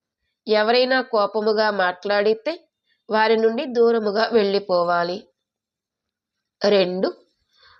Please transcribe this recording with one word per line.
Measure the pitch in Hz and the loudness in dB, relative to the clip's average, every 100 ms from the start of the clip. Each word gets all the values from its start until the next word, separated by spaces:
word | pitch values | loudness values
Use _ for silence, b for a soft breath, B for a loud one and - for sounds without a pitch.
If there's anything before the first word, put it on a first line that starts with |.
| _ _ _ _ - | _ _ _ _ -2
ఎవరైనా | 214 214 247 254 254 | 0 2 2 2 0
కోపముగా | 247 220 202 214 214 214 214 | 0 -2 0 0 0 0 0
మాట్లాడితే | 202 180 180 202 202 208 220 302 349 _ _ _ _ - | 0 -2 -2 -2 0 0 0 -4 -10 _ _ _ _ -4
వారి | 214 220 226 | 0 2 2
నుండి | 226 226 | 0 -2
దూరముగా | 294 240 233 233 214 202 226 | -2 0 2 2 -2 -2 0
వెళ్ళిపోవాలి. | 233 202 196 202 180 175 175 175 196 - _ _ _ _ _ _ _ _ _ _ _ _ - | 0 0 -2 -2 -2 0 -2 -2 -6 -14 _ _ _ _ _ _ _ _ _ _ _ _ -4
రెండు, | 202 202 180 185 262 - _ _ _ b b | 2 2 2 -2 -4 -6 _ _ _ b b